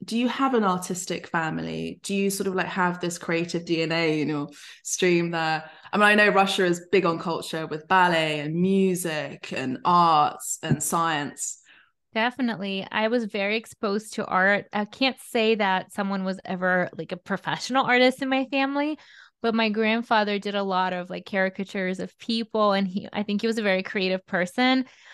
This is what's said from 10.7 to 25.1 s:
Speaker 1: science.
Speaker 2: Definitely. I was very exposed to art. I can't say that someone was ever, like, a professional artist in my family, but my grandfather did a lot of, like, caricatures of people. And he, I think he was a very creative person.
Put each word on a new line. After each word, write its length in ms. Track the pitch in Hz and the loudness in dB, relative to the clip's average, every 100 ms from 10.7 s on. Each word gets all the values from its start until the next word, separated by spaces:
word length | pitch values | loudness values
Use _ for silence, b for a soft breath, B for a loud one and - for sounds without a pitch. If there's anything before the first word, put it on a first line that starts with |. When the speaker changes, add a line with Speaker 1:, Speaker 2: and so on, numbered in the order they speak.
| 147 | -2
Speaker 1:
science. 800 | - 170 165 151 143 - - - b b b _ _ | 0 0 0 0 -4 -6 -10 -12 b b b _ _
Speaker 2:
Definitely. 720 | 220 240 285 240 180 196 190 - | -2 -2 0 -4 -2 -6 -6 -4
I 180 | 214 220 | -2 0
was 180 | 240 214 | 0 -2
very 320 | 208 196 220 | -2 -2 -2
exposed 560 | - - 214 208 214 | -4 -6 -2 -2 -4
to 100 | - | -8
art. 440 | - 185 190 202 - | -2 2 4 2 -2
I 140 | 208 208 | -6 -6
can't 340 | - 262 262 | -2 -2 -2
say 360 | - 240 220 220 | -4 0 2 2
that 360 | 196 185 - | 2 0 -2
someone 320 | - 196 196 | -6 -4 -2
was 160 | 185 190 - | -4 -6 -6
ever, 420 | 185 185 180 - - | -2 0 0 0 -6
like, 160 | 160 | -10
a 60 | 180 | -10
professional 640 | - 190 - 156 - 269 | -6 -6 -4 -4 -2 0
artist 380 | 240 247 254 262 | 2 4 4 2
in 80 | 269 | -2
my 160 | 269 262 | -2 0
family, 520 | 269 269 285 294 302 B B B _ | -2 0 -2 -4 -6 B B B _
but 120 | 233 | -2
my 140 | 226 220 | 0 0
grandfather 680 | 214 220 233 233 220 208 202 | 0 0 0 2 2 2 -2
did 160 | 202 | -2
a 80 | 202 | -2
lot 300 | 196 185 185 | 0 0 0
of, 180 | 180 180 | -2 -6
like, 160 | 180 - | -12 -4
caricatures 760 | 196 190 190 190 202 185 185 | 0 0 -2 -6 -4 -4 -4
of 160 | 185 - | -8 -10
people. 540 | - 226 220 220 208 | -4 -4 -2 2 2
And 160 | 196 196 | 2 0
he, 200 | 196 - | -4 -6
I 100 | - | -6
think 180 | 208 202 | -2 -2
he 60 | 226 | 0
was 120 | 226 | 0
a 40 | |
very 200 | 208 190 | 2 0
creative 440 | 190 208 185 185 - | 0 -2 0 -2 -2
person. 600 | 185 180 - 254 262 254 B B | -2 -2 2 2 2 0 B B